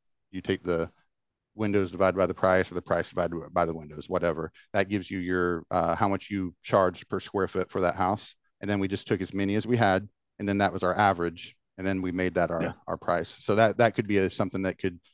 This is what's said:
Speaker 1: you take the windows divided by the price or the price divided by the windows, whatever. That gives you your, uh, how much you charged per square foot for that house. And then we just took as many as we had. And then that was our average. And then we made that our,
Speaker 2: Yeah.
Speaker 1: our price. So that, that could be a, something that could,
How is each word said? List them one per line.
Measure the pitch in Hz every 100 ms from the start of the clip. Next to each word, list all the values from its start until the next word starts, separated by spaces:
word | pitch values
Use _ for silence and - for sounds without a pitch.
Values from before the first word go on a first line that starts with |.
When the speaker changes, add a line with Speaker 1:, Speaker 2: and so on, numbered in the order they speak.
| _ _ _
Speaker 1:
you | 92
take | - 95
the | 90 85 82 _ _ _ _ _ _
windows | 104 107 101 90
divided | 90 95 90
by | 90
the |
price | - 95 92 92
or |
the | 87
price | - 85 -
divided | 90 85 85 78
by | 87 82
the |
windows, | 82 76 76 -
whatever. | 90 85 78 80 - _
That | 101 98
gives | 101 92
you | 95
your, | 90 90 87 85 -
uh, | 90 85
how | 82 101
much | 98 -
you | 101 90 -
charged | - 104 92 87 -
per | 95
square | - 101 90
foot | 92 90
for | 101
that | 87 -
house. | 92 110 - - _ _
And | 98
then | 101
we | 95
just | 98 -
took | 98
as | 92
many | 98 98
as | 107 107
we | 120
had. | 104 95 104 _ _ -
And | 101
then | 101
that | 98
was | 92
our | 90
average. | 95 104 87 87 82 - - _ -
And | 95
then | 95
we | 92
made | 90 90
that | 87 82
our, | 82
Speaker 2:
Yeah. | 85 - -
Speaker 1:
our | 82
price. | - 87 82
So | - - 104
that, | 110 101
that | 113
could | - 104
be | 101
a, | 95
something | - 95 95
that | 92 -
could, | 95 87 _